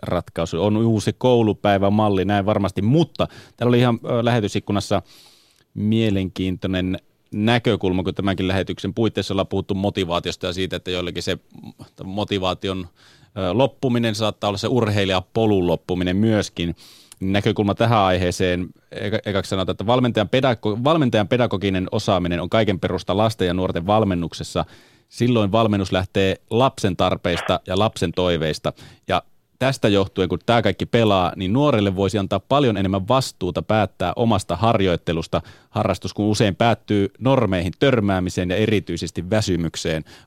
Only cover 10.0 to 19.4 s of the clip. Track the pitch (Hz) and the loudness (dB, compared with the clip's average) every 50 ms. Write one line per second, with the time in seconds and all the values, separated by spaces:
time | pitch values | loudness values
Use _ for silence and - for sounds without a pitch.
10 | 92 82 85 87 82 90 82 - - 90 85 92 95 85 90 87 - 95 90 90 | -2 0 -2 -2 -2 -4 -8 -6 -6 -6 -4 -4 -6 -6 -6 -8 -6 -6 -6 -4
11 | 90 87 78 87 82 - 87 82 _ _ - - - - - - - - _ - | -4 -6 -6 -6 -4 -4 -6 -6 _ _ -20 -20 -20 -20 -20 -20 -20 -20 _ -16
12 | 92 95 95 104 104 - 107 98 92 92 90 - - 98 95 95 90 87 _ _ | -12 -10 -6 -6 -4 -2 -2 -2 -2 -2 -4 -4 -4 -6 -6 -6 -8 -12 _ _
13 | - - - - _ _ - 104 95 92 90 117 139 131 - - - 131 120 120 | -20 -20 -20 -20 _ _ -8 -6 -4 -2 2 2 2 0 0 -2 -2 0 0 0
14 | 117 113 107 107 113 107 101 - - 104 101 95 - 107 120 120 113 107 104 104 | 0 -2 -2 -2 -2 -2 -2 -2 -2 -2 -2 -2 -2 0 0 2 0 2 2 0
15 | 98 95 95 92 90 _ - 113 113 107 104 95 87 87 80 78 - - 90 90 | 2 2 0 0 -2 _ -2 0 2 4 4 2 2 2 0 -2 -2 -4 -4 -2
16 | 87 90 90 98 107 113 110 104 92 - - - 85 85 82 - - - - - | -2 0 0 2 2 2 2 2 0 -2 -4 -4 -4 -4 -4 -8 -12 -20 -20 -20
17 | - - - - 92 95 98 101 98 113 98 - 107 101 98 - 117 117 120 107 | -20 -20 -14 -8 -4 0 0 0 2 0 0 2 0 0 2 2 2 2 4 4
18 | 98 95 92 90 92 87 87 - 95 90 90 87 90 - - _ _ - - - | 4 4 2 2 0 0 0 0 0 0 0 -2 -4 -8 -12 _ _ -16 -12 -8
19 | 107 101 104 110 - 110 95 98 | -6 -4 -4 -4 -4 -2 -4 -4